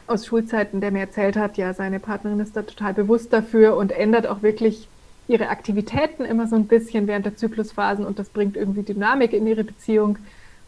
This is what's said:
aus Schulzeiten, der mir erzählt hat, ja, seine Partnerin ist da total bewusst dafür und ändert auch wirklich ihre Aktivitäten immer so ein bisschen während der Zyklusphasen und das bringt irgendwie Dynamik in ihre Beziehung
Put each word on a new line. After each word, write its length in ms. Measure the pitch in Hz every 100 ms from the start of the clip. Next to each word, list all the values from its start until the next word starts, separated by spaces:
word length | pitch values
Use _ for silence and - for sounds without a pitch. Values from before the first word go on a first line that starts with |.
| -
aus 180 | 214 -
Schulzeiten, 560 | 226 226 226 208 196
der 100 | 202
mir 100 | 196
erzählt 360 | 196 214 202 202
hat, 200 | 208 208
ja, 160 | 185
seine 260 | 185 190 190
Partnerin 400 | 220 202 208 208
ist 140 | 208 220
da 60 |
total 300 | 214 - 208
bewusst 400 | 196 202 233 233
dafür 440 | 220 220 226 220 180
und 140 | 202
ändert 360 | 165 214 233 226
auch 140 | 202
wirklich 480 | 214 214 220 214 - - - - -
ihre 220 | 233 214
Aktivitäten 760 | - - 208 214 269 311 - 247
immer 220 | 226 226
so 80 | 226
ein 100 | 214
bisschen 400 | 233 226 226 208
während 180 | 208 202
der 100 | 202
Zyklusphasen 680 | 220 220 214 - 202 202 202
und 140 | 202
das 120 | 196
bringt 260 | 208 208 202
irgendwie 260 | 202 202
Dynamik 500 | 202 202 208 269 233
in 140 | 220 220
ihre 160 | 220
Beziehung 560 | 214 - - 214 208 208 - - - -